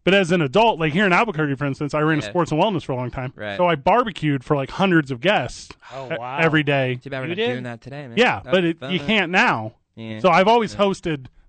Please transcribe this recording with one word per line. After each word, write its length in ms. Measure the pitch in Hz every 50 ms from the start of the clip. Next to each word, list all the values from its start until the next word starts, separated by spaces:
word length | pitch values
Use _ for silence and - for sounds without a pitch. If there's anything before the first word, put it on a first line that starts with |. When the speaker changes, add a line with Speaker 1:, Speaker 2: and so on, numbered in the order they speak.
| -
Speaker 1:
But 120 | 175 190
as 160 | 202 190 151
an 100 | 185 175
adult, 380 | 156 131 123 202 233 226 185 160
like, 140 | 160 156 139
here 120 | 190 214
in 80 | 185 175
Albuquerque, 400 | 190 233 220 160 147 156 143 139
for 120 | 123 143
instance, 280 | 139 131 - 151 143 -
I 60 | 151
ran 160 | 151 156 160 151
Speaker 2:
Yeah. 80 | 101
Speaker 1:
a 40 | 104
sports 200 | 104 175 165 -
and 80 | 156 151
wellness 240 | 190 220 190 143 -
for 100 | - 135
a 20 |
long 160 | 123 127 120
time. 200 | - 135 127 127 -
Speaker 2:
Right. 200 | - 104 104 101
Speaker 1:
So 120 | 185 180 175
I 80 | 165
barbicued 640 | 143 131 185 196 240 254 220 - - 156 151 143 135 -
for, 120 | - 151
like, 160 | 139 135 -
hundreds 400 | - - 190 196 170 160 147 127
of 100 | 131 117
guests 480 | - 185 214 170 127 107 - - - - - _ - - -
Speaker 3:
Oh, 180 | 135 135 123
Speaker 1:
e-, 60 | - -
Speaker 3:
wow. 220 | 120 123 131 160
Speaker 1:
every 240 | 165 160 147 156 147
day. 320 | 143 143 139 131 127 123
Speaker 2:
Too 160 | 123 - 135
bad 80 | 135 131
we're 40 | 131
Speaker 3:
You 40 | 160
Speaker 2:
not 60 | 175
Speaker 3:
did? 120 | 202 226 247
Speaker 2:
doing 120 | 247 127 123
that 160 | 120 120 113
today, 260 | - 123 131 147 143 123
man. 100 | 113 208
Speaker 1:
Yeah, 220 | 247 220 131 101
Speaker 2:
That'd 400 | - 123 151 190 175 165 165 -
Speaker 1:
but 80 | - 139
Speaker 2:
be 0 |
Speaker 1:
it, 40 | 190
you 40 | 160
Speaker 2:
fun. 100 | 143 170
Speaker 1:
can't 240 | 220 208 180 165
now. 440 | 180 196 240 226 151 117 110 107 - _ _ _ _
Speaker 2:
Yeah. 260 | 110 113 110 110 110
Speaker 1:
So 100 | 120 175
I've 160 | 165 180 190 214
always 260 | 233 240 220 151 104
Speaker 2:
Yeah. 60 | -
Speaker 1:
hosted 480 | 208 196 185 - - 175 156 139 127 - _ _ -